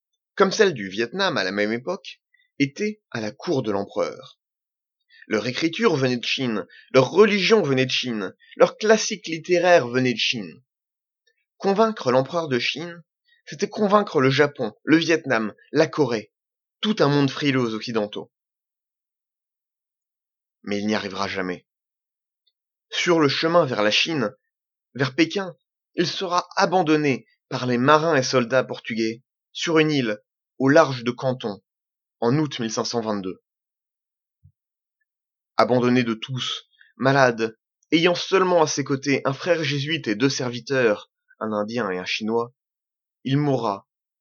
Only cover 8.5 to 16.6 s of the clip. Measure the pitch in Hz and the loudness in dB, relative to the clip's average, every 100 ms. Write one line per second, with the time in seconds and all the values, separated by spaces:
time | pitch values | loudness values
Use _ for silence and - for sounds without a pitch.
8.5 | - - - 214 220 - 202 - 160 160 | 2 2 4 2 2 0 -8 -8 -8 0
9.5 | 175 180 170 120 123 127 117 - 123 87 | 2 6 6 4 0 0 0 -2 -4 -8
10.5 | - _ _ _ _ _ _ _ _ _ | -16 _ _ _ _ _ _ _ _ _
11.5 | - 196 196 220 220 127 127 135 170 160 | -4 0 2 2 0 2 2 2 -2 -2
12.5 | 123 - 135 175 170 _ _ _ _ - | -2 -2 -6 -10 -14 _ _ _ _ -16
13.5 | 151 202 - 202 208 202 151 131 135 147 | -8 -6 -2 2 2 2 2 4 4 2
14.5 | - 107 - - 156 160 160 139 113 107 | 0 -8 -6 2 2 4 0 0 -2 -2
15.5 | - _ 139 156 156 127 113 104 _ _ | -8 _ 0 0 0 -2 -2 -8 _ _
16.5 | _ | _